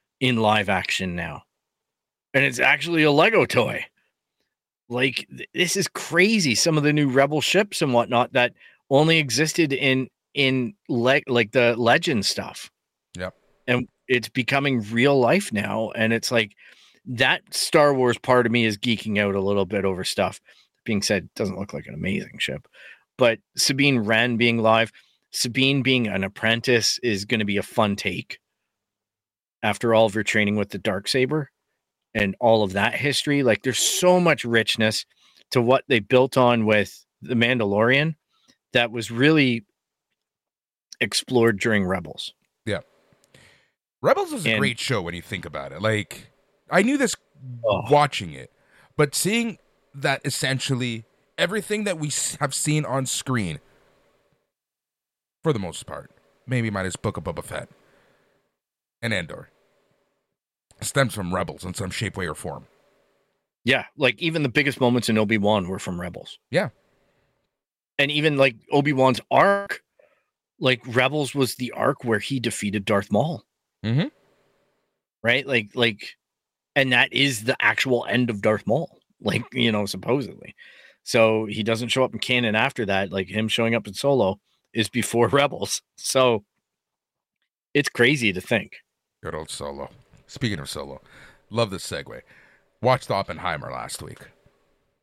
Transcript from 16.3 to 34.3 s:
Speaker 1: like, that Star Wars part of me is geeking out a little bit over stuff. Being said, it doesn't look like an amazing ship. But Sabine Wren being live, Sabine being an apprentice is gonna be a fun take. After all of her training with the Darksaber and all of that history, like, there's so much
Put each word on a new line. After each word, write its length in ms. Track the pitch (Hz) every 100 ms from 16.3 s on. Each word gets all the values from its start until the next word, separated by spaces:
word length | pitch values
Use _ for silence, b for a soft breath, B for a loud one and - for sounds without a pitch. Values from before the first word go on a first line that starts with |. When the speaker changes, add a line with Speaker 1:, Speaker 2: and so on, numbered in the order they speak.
Speaker 1:
like, 220 | 120 107 _ b b b b -
that 360 | 120 131 170 -
Star 420 | - - 165 147
Wars 240 | 135 123 117
part 280 | - 123 117
of 60 |
me 120 | 120
is 140 | 113 101
geeking 400 | 120 110 110 104
out 160 | 101
a 60 | 98
little 240 | 98 101 92
bit 180 | 104
over 200 | 95 92
stuff. 360 | 92 - 92 - b b b _
Being 180 | - 104
said, 220 | - 101
it 100 | 87
doesn't 240 | - 107 92
look 140 | 98
like 140 | - -
an 80 |
amazing 440 | 73 90 98 - -
ship. 300 | - 67 - B B B B -
But 200 | 123 113 _ -
Sabine 420 | - 135 143 127
Wren 380 | 104 110 123 117
being 200 | 120 117
live, 320 | 110 113 113 b b b b
Sabine 520 | - 127 117 135 139
being 260 | 127 127 113
an 160 | 95
apprentice 760 | 98 - 113 117 120 120 107 -
is 220 | 123 101 101
gonna 180 | 113
be 140 | 101 98
a 40 |
fun 320 | - - 107 101
take. 420 | 101 95 - - _ _ _ _ _ _ _ _ _ _ _ _
After 320 | 107 101 117
all 120 | 110 113
of 80 |
her 80 | 107
training 320 | 104 110 104 104
with 140 | 101
the 80 | 98
Darksaber 680 | 107 98 - 135 131 151 143 _ _ _ _ _ _
and 200 | 110 101 95
all 220 | 117 113
of 100 | 101
that 220 | 98 110
history, 480 | 110 135 131 - 143
like, 200 | 127 107
there's 160 | 131 113
so 400 | - - 180 180
much 240 | 175